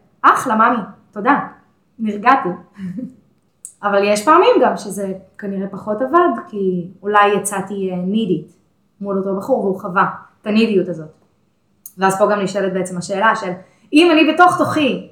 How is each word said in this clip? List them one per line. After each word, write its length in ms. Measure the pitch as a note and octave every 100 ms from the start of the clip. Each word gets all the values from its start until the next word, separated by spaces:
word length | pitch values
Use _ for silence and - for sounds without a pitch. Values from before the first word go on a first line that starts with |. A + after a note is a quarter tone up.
| _ _
אחלה, 320 | - - C4
ממי, 220 | A3 A3+ B3 F3+ - _
תודה. 260 | G#3+ A3+ B3 - - _ _ _ -
נרגעתי. 500 | A3 G3+ A#3 C4+ - - - -
<laughs> 400 | F#3 F#3 B3+ - _ _ _ _ - -
אבל 220 | G3+ G3
יש 200 | G3+ G#3
פעמים 260 | D#4 E4 A#4 A4
גם 140 | A#3 G3
שזה 360 | G#3 F#3 G3 F#3 - -
כנראה 300 | G#3 G3 G3
פחות 340 | F#3+ - G#3+
עבד, 160 | C4 E4+ F4 A#3 -
כי 360 | G#3 F#3+ F3+ E3+ -
אולי 260 | G3+ G#3 G3+
יצאתי, 560 | G3+ G3 G3 F#3 G3+ F#3+
אה, 40 | F3+
נידית 500 | F#3 G#3+ G#3 D#3 - _ _ _ _ -
מול 180 | G3+ G3
אותו 180 | G3 F#3+
בחור, 280 | A3+ A#3+
והוא 160 | G3 F#3
חווה 260 | G#3 F3+ F3 - - _
את 40 | G#3+
הנידיות 420 | G#3+ A3 G3 F3
הזאת. 200 | D#3+ D#3 _ _ _ _ _ _ _ - -
ואז 200 | F#3+ F#3
פה 80 | G#3
גם 100 | G3+
נשאלת 320 | F#3+ G3+ F#3+
בעצם 260 | F#3 F3+ F3+
השאלה 380 | E3+ G3 A3 G#3+
של, 140 | F#3+ F3+ - _ -
אם 180 | D4 F4
אני 220 | D#4 D4+
בתוך 260 | D#4 F4+ -
תוכי 500 | D4 D#4 C#4 F3+ -